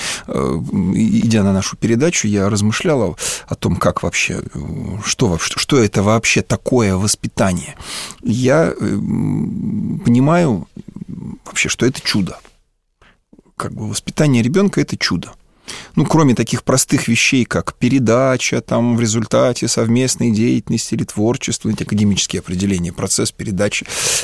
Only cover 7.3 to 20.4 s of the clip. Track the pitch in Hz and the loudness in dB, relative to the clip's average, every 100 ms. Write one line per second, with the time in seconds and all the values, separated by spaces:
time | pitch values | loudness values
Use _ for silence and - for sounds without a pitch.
7.3 | - 101 87 - - - - - - 247 | 0 0 0 -6 -14 -12 -12 -12 -8 -2
8.3 | 117 127 151 165 - 107 101 - 107 101 | 0 2 4 2 0 -2 -2 -2 -2 0
9.3 | 101 - - - - - - - 120 143 | -2 -2 -4 -4 -4 -4 -2 2 4 4
10.3 | 175 165 95 - - - - - - - | 4 2 0 -4 -16 -18 -16 -14 -12 -12
11.3 | - - - - - 127 - - 110 92 | -14 -10 -4 -4 0 0 0 -2 -2 -2
12.3 | - - _ _ _ _ _ _ _ _ | -6 -18 _ _ _ _ _ _ _ _
13.3 | - _ - 104 - 107 107 - - 151 | -20 _ -12 -10 -8 -8 -8 -6 0 4
14.3 | 120 127 185 202 - 147 - - - - | 4 4 4 2 2 -2 -2 -2 -2 -6
15.3 | - _ _ - - - - 143 151 143 | -16 _ _ -16 -16 -4 0 2 4 4
16.3 | 117 113 120 - 131 - 135 - 113 - | 4 0 -4 0 0 2 0 2 2 2
17.3 | 135 113 87 - - 123 135 110 117 135 | 2 0 -2 -4 0 2 2 4 4 4
18.3 | 127 - 123 - 120 120 117 117 113 113 | 0 -2 -4 -2 0 2 2 2 0 0
19.3 | 110 127 120 120 - 113 117 131 - 117 | 2 2 2 -2 0 2 2 2 0 0
20.3 | 104 | 2